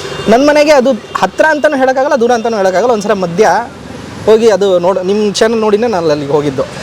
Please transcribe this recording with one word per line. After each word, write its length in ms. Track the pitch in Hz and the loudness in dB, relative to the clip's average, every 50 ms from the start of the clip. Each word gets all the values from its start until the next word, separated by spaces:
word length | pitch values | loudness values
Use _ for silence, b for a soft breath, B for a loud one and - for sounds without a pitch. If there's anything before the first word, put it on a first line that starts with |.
| B B B B - - | B B B B 0 2
ನನ್ನ 200 | 214 247 277 294 | 2 4 4 4
ಮನೆಗೆ 220 | 294 302 294 302 | 4 4 4 4
ಅದು 220 | 302 277 233 269 262 | 4 4 4 2 0
ಹತ್ರ 540 | 208 - - - - - 190 - - 302 | -2 -4 -8 -6 -4 -4 -2 0 0 0
ಅಂತಲೂ 300 | 320 311 302 254 302 302 | 2 2 0 0 0 0
ಹೇಳೋಕ್ಕಾಗಲ್ಲ, 380 | 269 262 254 262 269 262 294 294 262 | 0 0 0 0 0 0 0 0 0
ದೂರ 120 | 220 240 247 | 2 2 0
ಅಂತಲೂ 240 | 226 214 233 226 | 0 -2 -2 -2
ಹೇಳೋಕ್ಕಾಗಲ್ಲ. 360 | 214 190 190 185 175 208 254 240 | 0 0 0 0 0 2 2 0
ಒಂದ್ಸಲ 200 | 208 190 208 220 | 0 -2 -4 -4
ಮಧ್ಯ 540 | 196 185 175 170 175 214 185 170 202 233 - - - - - - - - - - - - | -4 -4 -4 0 2 2 2 2 0 -2 -6 -10 -18 -18 -16 -16 -16 -14 -14 -14 -6 0
ಹೋಗಿ 240 | 214 220 226 226 226 | 2 2 4 4 4
ಅದು 280 | 208 185 202 196 185 175 | 2 2 2 2 2 2
ನೋಡ, 200 | 175 180 196 190 | 2 0 0 0
ನಿಮ್ಮ 340 | 185 180 202 214 214 208 190 | 0 -2 0 0 0 -2 0
ಚಾನಲ್ 280 | - 226 220 233 226 | 0 0 0 0 0
ನೋಡಿನೇ 260 | 220 214 208 208 233 | 0 0 0 0 0
ನಾನು 220 | 240 214 180 165 160 | 0 -2 0 0 0
ಅಲ್ಲಿಗೆ 240 | 147 151 147 139 151 | -2 -2 -2 -2 -2
ಹೋಗಿದ್ದು. 300 | 151 143 147 135 131 131 - - - | -2 0 -2 -2 -4 -6 -6 -8 -12